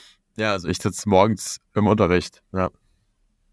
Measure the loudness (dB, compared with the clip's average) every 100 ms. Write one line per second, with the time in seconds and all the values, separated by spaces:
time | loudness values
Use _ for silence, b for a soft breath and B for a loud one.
0 | B B _ -6 -4 -4 -4 -4 -4 -6
1 | 0 4 4 0 -6 -12 _ 0 2 4
2 | 4 2 -2 -10 _ -6 -6 -6 _ _
3 | _ _ _ _ _